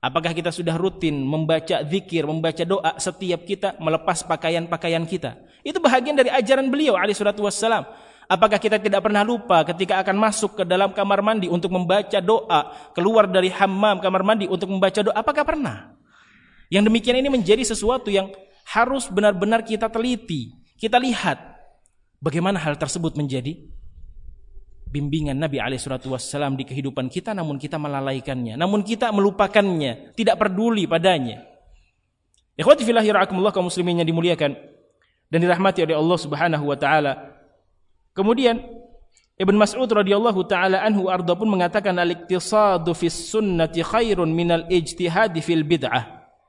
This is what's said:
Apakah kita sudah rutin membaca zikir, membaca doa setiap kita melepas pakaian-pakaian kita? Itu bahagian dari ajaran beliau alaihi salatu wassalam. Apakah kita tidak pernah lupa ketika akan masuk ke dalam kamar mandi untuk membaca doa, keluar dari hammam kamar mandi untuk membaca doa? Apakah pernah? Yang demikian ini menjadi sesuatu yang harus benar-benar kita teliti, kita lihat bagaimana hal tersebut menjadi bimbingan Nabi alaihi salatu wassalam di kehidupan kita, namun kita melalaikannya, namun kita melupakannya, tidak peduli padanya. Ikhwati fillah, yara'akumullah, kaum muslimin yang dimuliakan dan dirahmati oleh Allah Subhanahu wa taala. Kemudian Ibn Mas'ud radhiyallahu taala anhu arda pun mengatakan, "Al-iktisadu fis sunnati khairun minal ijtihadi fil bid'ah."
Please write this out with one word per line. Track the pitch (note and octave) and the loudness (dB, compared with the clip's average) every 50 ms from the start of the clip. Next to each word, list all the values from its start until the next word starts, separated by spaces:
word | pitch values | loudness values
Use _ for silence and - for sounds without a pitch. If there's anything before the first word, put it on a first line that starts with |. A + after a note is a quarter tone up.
| - | -4
Apakah | C3 C3+ E3 D#3+ E3+ E3+ | -2 -2 0 -2 -2 -4
kita | E3 E3 F3 D#3+ | -2 -4 -4 -4
sudah | - E3+ E3 D#3+ | -2 -4 -2 -2
rutin | E3 F3+ F#3+ F#3 - E3+ D#3+ D3+ C#3+ C3+ | 0 -2 -2 -2 -2 -2 -2 -2 -2 -2
membaca | C3+ D3+ D#3+ D#3+ D#3 D#3+ D#3+ D#3+ - F3+ C3 | -2 -2 -2 0 0 0 0 0 -2 -2 -2
zikir, | C#3+ D3 E3+ G3 F#3+ - E3+ E3 C#3+ D3 | -2 -2 -4 -4 -4 -2 -2 -2 -2 -2
membaca | D#3+ D#3+ D#3+ E3 D#3 E3+ | -2 -2 -2 -4 -2 -2
doa | E3+ E3+ F#3+ G3+ - D#3+ D#3+ - | -2 -2 -2 0 0 -2 -4 -2
setiap | - F#3 - - G3 F3+ F3 E3+ F3 - | -6 -8 -6 -6 -4 -4 -4 -4 -4 -8
kita | G3 F#3+ - G3 E3+ - | -8 -4 -4 -6 -6 -4
melepas | D#3+ D#3+ D#3+ D#3+ - - F3 E3+ | -2 -2 -2 0 0 -2 -2 -2
pakaian-pakaian | - - E3 D3+ - E3 E3+ E3+ E3+ E3+ F3 D#3+ - E3+ E3 E3 E3 D#3+ | -2 -4 -4 -2 -2 -2 -2 -2 -2 -4 -6 -4 -2 -2 -2 -2 -2 -4
kita? | F#3 F3 D#3+ B2 A2+ - - - _ _ _ | -6 -6 -6 -8 -10 -12 -20 -20 _ _ _
Itu | - - F#4+ | -6 -6 2
bahagian | E4+ C4 B3 B3+ B3 D4+ D4+ | 2 4 4 4 2 2 2
dari | C#4 B3 B3+ | 2 2 4
ajaran | - C4+ A#3 G3 C4+ C4+ C4+ C4+ | 2 0 2 4 2 2 2 0
beliau | B3 C#4+ D#4 C#4+ G#3 F3+ | 0 0 2 2 2 2
alaihi | F#3 G#3+ G3+ | 2 0 -2
salatu | - G#3 G#3 G3+ G#3 G#3 G3+ | 0 0 -2 -2 0 -4 -4
wassalam. | G3 - A3 A3+ A#3 F#3+ - - - - - - - - - _ | -2 -2 0 0 0 0 -2 -6 -16 -20 -20 -20 -20 -20 -4 _
Apakah | F3+ E3+ G#3+ G#3+ G#3 G3+ | 2 4 4 4 4 2
kita | G#3 G#3+ G#3+ | 2 2 0
tidak | G#3 G3+ G#3+ G3+ G3 | 2 2 2 0 2
pernah | F3+ G#3 G#3 G#3 G#3 | 2 2 2 2 2
lupa | A3 A#3+ A3+ - - F#3 E3 D#3 | 2 0 -4 2 4 4 4 4
ketika | D#3+ F3 E3+ F#3+ F3+ G3+ F#3+ F#3 | 2 0 -4 0 0 0 0 0
akan | G3 F#3+ G3+ | 0 2 2
masuk | A3 A3 G#3 - - - - G#3 | 2 2 0 0 -4 -4 -2 -2
ke | F#3 E3+ | -2 0
dalam | F3+ F#3 G3 F#3+ F#3+ | 2 2 2 0 0
kamar | G#3+ G3 G3 G3+ G3 G3+ | -2 0 2 2 2 2
mandi | G#3+ A3+ A3 F#3 E3+ | 0 0 0 0 0
untuk | E3+ F3 E3 F#3 F#3 | -2 -2 -2 0 -2
membaca | F#3 F3+ E3+ F#3 G#3 G3+ G3+ - G3+ | -2 2 2 2 0 0 0 -2 -2
doa, | F3+ F3+ A3+ A3 - - F3 D3+ C#3 - - - - - - | 2 2 2 2 2 2 2 2 2 0 -10 -20 -20 -10 -4
keluar | - F3 G3+ A3+ A3+ G#3 | 0 0 4 6 4 4
dari | F#3 F3+ F#3+ F3+ F#3 | 4 4 2 2 2
hammam | F3+ - G3+ G3 F#3+ F#3+ G#3 G#3+ G3+ | 2 0 0 0 2 2 2 2 2
kamar | F3+ F3 F#3+ F#3 F#3+ | 2 0 0 0 2
mandi | F#3+ G3+ A3 A3 G3+ | 2 2 0 0 0
untuk | F3+ F#3+ F3 G3 F#3 | -2 -2 -4 -4 -4
membaca | G3 F#3+ F#3+ F#3+ F#3+ G#3+ | -2 0 0 0 2 0
doa? | G3+ G#3 - | 0 0 0
Apakah | G#3+ A3+ - C#4+ D4+ | 0 -2 0 0 0
pernah? | D4 D4 D#4+ D#4 C#4 F3+ A2 F#2+ F#2 - - _ _ _ _ _ _ _ _ _ _ _ _ _ - _ | 0 0 -2 -2 -4 -6 -6 -10 -16 -20 -20 _ _ _ _ _ _ _ _ _ _ _ _ _ -12 _
Yang | F3+ G3 G#3 A3 A3 | 2 2 4 4 4
demikian | A#3 - A#3 A#3+ B3+ C4+ | 2 2 2 2 2 2
ini | C#4 C4+ | 2 0
menjadi | B3 F#3+ E3 G#3 B3 C4 | 0 4 4 2 2 2
sesuatu | G#3+ A3+ - G3+ G#3+ B3+ C4 B3 G#3 G3+ | -2 -4 -2 0 0 0 0 -2 0 0
yang | G3 F#3+ G3 - - - _ _ _ _ - - | 0 0 -2 -10 -18 -20 _ _ _ _ -4 0
harus | G#3+ A#3 C4 C4+ C4+ - - | 2 2 2 0 -4 -4 -2
benar-benar | F#3+ G3 G#3 G#3 G3+ F3+ F#3+ G#3 A3+ A3+ A3+ | -2 2 2 2 2 2 0 0 0 0 0
kita | A3+ A3 G#3 A3+ A3 | -2 -4 -4 -4 -4
teliti, | A3 A3+ A#3 B3+ B3 A3+ - - F3 C#3 A#2 A2+ - - _ _ _ | -2 -2 -2 -2 -2 -4 -6 -8 -6 -6 -6 -10 -14 -20 _ _ _
kita | _ - A3+ A3 B3 | _ -4 2 2 2
lihat | B3 C4 A#3 - - F#3 C#3 - - - - - - - _ _ _ _ _ _ _ _ _ _ | 2 2 -2 -2 -2 -2 -2 -4 -8 -20 -20 -20 -20 -20 _ _ _ _ _ _ _ _ _ _
bagaimana | C3+ D#3+ C3 C3 E3+ F#3+ G3+ F3+ | -6 -4 -4 -2 -2 0 -2 -2
hal | D3+ D#3 D3 | -2 -4 -4
tersebut | C#3+ D#3 C#3+ - F3+ E3 D#3+ - | -4 -4 -6 -6 -4 -4 -4 -2
menjadi | C#3+ D3 C#3 C3 C3 A#2+ C#3+ E3 - - - - - - - - - - - - - - - - - - - - - - - - - - - - | -2 -4 -4 -4 -6 -6 -6 -10 -10 -16 -18 -18 -18 -18 -18 -18 -18 -20 -18 -18 -18 -18 -18 -18 -20 -20 -20 -20 -20 -20 -20 -20 -18 -14 -8 -6
bimbingan | C#3+ C#3+ C#3+ C#3+ D#3+ D3+ D3 C3 | -6 -4 -2 -4 -4 -4 -4 -4
Nabi | C3+ D#3+ D#3 C#3 C3 | -4 -4 -4 -4 -4
alaihi | G#2+ A#2+ C3+ B2 - | -4 -4 -6 -6 -6
salatu | C3 C3 B2+ - C3+ C3 | -8 -8 -8 -6 -8 -8
wassalam | B2 - - - D3 D3 C#3 C3+ | -8 -8 -8 -6 -4 -4 -4 -4
di | C3 C3 | -4 -6
kehidupan | - C3 C3+ C3 C3+ - - B2+ B2+ | -8 -8 -8 -8 -6 -6 -6 -8 -6
kita, | - F3+ - A3+ G#3+ | -6 -8 -8 -6 -6
namun | G3 E3 D#3 C#3+ C3+ | -6 -6 -6 -6 -8
kita | C3 D3 - D#3 D3 | -8 -8 -8 -6 -6
melalaikannya, | D3 C#3+ C#3 C3+ C3+ C3+ C3+ - - C3+ B2+ B2 A2+ G#2+ | -6 -6 -4 -4 -4 -6 -6 -6 -6 -6 -6 -6 -8 -4
namun | C3 E3 F#3 G3+ G#3 G3 | -4 -2 0 0 -2 -2
kita | G3 A#3 - C4 A#3 | -2 -4 -4 -2 -2
melupakannya, | G#3+ G3+ G3 G3+ G3 G3+ A3 A3 A3+ A3 G3+ G3 F3+ D#3+ D3 B2+ A#2 - - - - | 0 2 0 0 2 2 0 2 4 2 4 4 0 0 -2 -2 -4 -8 -14 -18 -6
tidak | - A3+ G#3 G#3+ E3+ | 0 2 2 4 4
peduli | G#3+ G#3 F#3 F#3+ A3 A#3 A3+ G#3 E3+ | 2 0 2 0 0 2 2 2 0
padanya. | D#3 E3+ E3 E3 F#3+ F#3 D3+ C3 A#2 A2 - - - - _ _ _ - _ _ _ _ _ _ _ _ _ _ _ _ _ _ _ _ | 0 0 4 4 4 4 4 0 -4 -8 -12 -16 -20 -20 _ _ _ -20 _ _ _ _ _ _ _ _ _ _ _ _ _ _ _ _
Ikhwati | - D#3 A#3 D4+ D4 B3+ | -2 6 6 6 6 6
fillah, | A3 A#3 A#3 A3 | 2 2 4 4
yara'akumullah, | G#3+ G#3+ G3 F#3+ F#3+ F#3+ F#3 F#3 G#3 | 4 4 2 2 2 0 0 0 0
kaum | - G3 F3+ | 0 0 -2
muslimin | F3 - F3+ F3 F3+ F3 E3+ | -2 -2 -2 -2 0 0 0
yang | E3+ | 0
dimuliakan | D#3+ E3 D#3+ E3 F3+ E3+ - D#3 C#3+ C3+ - - - - _ _ _ _ _ _ _ _ _ _ | 0 0 0 2 0 0 2 0 -2 -2 -6 -14 -20 -20 _ _ _ _ _ _ _ _ _ _
dan | _ D#3 E3 E3+ | _ 0 2 4
dirahmati | F3+ F3 E3+ F#3+ G3 F#3 F#3 E3+ | 4 2 4 4 2 4 2 0
oleh | D3+ D#3+ D3+ | 0 2 0
Allah | D#3 E3 F3+ | 2 2 2
Subhanahu | E3 E3 D3 D3 C#3+ F3+ E3+ D#3+ D3 D3 C#3+ | 0 0 -6 -2 0 0 0 0 0 -2 -2
wa | C#3+ C#3 | -2 0
taala. | D3+ C#3 D3+ D#3 D3 C#3 C3 - - - - - _ _ _ _ _ _ _ _ _ _ _ _ _ _ _ | 2 2 2 4 2 0 -4 -6 -10 -20 -20 -20 _ _ _ _ _ _ _ _ _ _ _ _ _ _ _
Kemudian | F#3+ G3 G#3 A#3+ A#3 C4+ A#3+ A3+ A#3 - - - - - - - - - _ _ _ _ _ _ | -2 2 2 2 4 4 2 2 2 -6 -14 -18 -20 -20 -20 -20 -20 -20 _ _ _ _ _ _
Ibn | _ F#3+ F#3+ G3+ G#3 | _ 0 2 4 4
Mas'ud | G#3 G3+ G#3 A#3 C4 A3+ | 4 2 2 -4 -2 0
radhiyallahu | A#3 G#3 G3+ F#3 G3+ G3+ A3+ A#3 G#3 F#3 F3+ | 2 2 2 2 2 2 2 2 0 0 -2
taala | F#3 G3 F3+ F3+ F#3+ F#3+ F#3+ G3 | 0 0 0 2 2 2 2 2
anhu | A3 G#3+ G3+ F#3 F#3 | 2 0 0 0 0
arda | F#3 F3+ F3 E3+ F3 | -2 -2 0 0 0
pun | F3+ A3 A3 | 0 2 0
mengatakan, | G3+ F#3 F3+ F3 F3 G#3+ G3+ G#3 F3+ F3 | 0 2 0 0 0 0 0 0 0 0
"Al-iktisadu | F3 F3 F3 E3+ - - F#3 F3+ - - A3 G#3+ G#3+ G3+ F#3+ F3 D#3+ F3 E3+ | 0 0 -2 -4 -4 -4 -4 -4 -2 0 2 4 4 4 2 2 0 -2 -2
fis | - - E3+ E3 - - - - | 0 -2 -4 -2 -4 -10 -4 -2
sunnati | A3 A3 G3+ F3+ E3 E3 D#3 - E3 E3 | 0 0 2 2 0 0 0 0 -4 -4
khairun | - - A3+ A#3 A3+ G3+ F#3 F3 D#3+ | 0 0 0 2 2 2 0 0 0
minal | D#3+ E3+ E3+ E3+ E3+ E3 E3+ E3+ | 0 0 2 2 0 0 0 0
ijtihadi | F#3 F3+ D#3+ - - - F3+ E3+ E3 F#3+ A3+ A3 E3+ D#3+ D3+ | 0 0 0 -2 -6 -4 -4 -2 2 2 0 0 0 -4 -2
fil | - E3+ D#3+ D3+ | 0 0 0 2
bid'ah." | D3 F3 D3+ - - A#2 B2+ A2+ - - - - _ _ _ _ | 0 0 -2 0 -2 -2 -2 -2 -4 -16 -20 -20 _ _ _ _